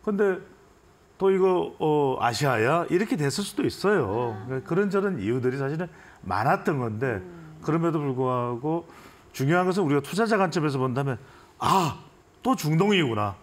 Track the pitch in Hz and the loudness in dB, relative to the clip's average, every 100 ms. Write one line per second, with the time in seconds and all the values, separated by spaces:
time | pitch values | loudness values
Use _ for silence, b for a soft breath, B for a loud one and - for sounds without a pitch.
0 | - 202 202 180 - - - - - _ | -2 2 2 0 -8 -20 -20 -20 -20 _
1 | _ - 190 190 185 180 - - 156 151 | _ 0 2 4 4 4 0 -2 2 2
2 | 139 127 117 117 143 117 117 165 165 175 | 2 2 0 2 0 2 2 2 0 0
3 | 214 214 143 135 202 - 139 - 190 202 | 0 0 0 -2 -6 -2 -4 0 0 2
4 | 107 110 120 107 117 131 - 170 208 196 | 0 -2 -4 -6 -6 -8 -2 -2 0 0
5 | 196 175 98 127 123 135 135 160 175 B | -2 -2 -2 0 0 0 -4 -4 -8 B
6 | B B 90 92 127 190 - 143 117 107 | B B -4 -2 2 2 0 -2 -2 -2
7 | 131 101 - - - - - 165 165 156 | -2 -4 -6 -18 -20 -8 -2 0 0 0
8 | 143 127 131 123 120 120 147 170 - B | -2 -2 0 0 -2 -4 -2 -4 -6 B
9 | B B B - 135 175 185 185 156 143 | B B B -4 2 2 2 0 2 0
10 | 139 175 226 214 190 165 151 135 131 123 | 0 -2 0 2 2 0 -2 0 -2 -2
11 | 139 117 B B B - - 185 160 - | -2 -6 B B B -4 2 2 2 -4
12 | - - _ _ 240 247 151 160 202 196 | -16 -20 _ _ -2 0 0 2 4 4
13 | 139 107 104 95 | 2 0 -2 -6